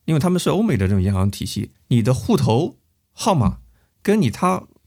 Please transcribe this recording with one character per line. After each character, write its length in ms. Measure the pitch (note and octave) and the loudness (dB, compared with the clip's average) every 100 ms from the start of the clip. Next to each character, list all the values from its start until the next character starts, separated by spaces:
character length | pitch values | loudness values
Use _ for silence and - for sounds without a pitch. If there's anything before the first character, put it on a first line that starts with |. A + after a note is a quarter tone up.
| - | -2
因 80 | |
为 60 | D#3 | 0
他 100 | F3+ | 2
们 100 | F3+ | 0
是 100 | E3+ | 0
欧 100 | E3+ | 0
美 160 | A3 A2+ | 0 0
的 100 | F#2+ | 0
这 60 | |
种 80 | G2+ | 0
银 100 | G2 | 0
行 180 | G2 G2 | 0 0
体 140 | - - | -2 -8
系， 260 | G2+ - _ - | -8 -10 _ -2
你 160 | A#2+ | 0
的 100 | A2 | 2
户 240 | C3 - G3+ | -2 0 0
头 400 | A#2+ A#2 G#3 - _ _ _ | 2 0 -2 -8 _ _ _
号 220 | - A#3 | -6 0
码 240 | D#3+ F#3 - - _ _ _ | 2 0 -2 -14 _ _ _
跟 180 | - G#3+ | 0 2
你 80 | B2+ | 0
他 340 | - F3+ F#3 - _ | 0 -2 -2 -6 _